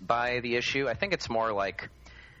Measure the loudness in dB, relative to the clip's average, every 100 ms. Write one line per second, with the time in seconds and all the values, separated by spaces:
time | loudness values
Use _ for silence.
0 | 0 2 2 0 0 0 2 0 0 0
1 | 0 0 0 0 2 2 0 -2 -10 -14
2 | -20 -20 -20 -20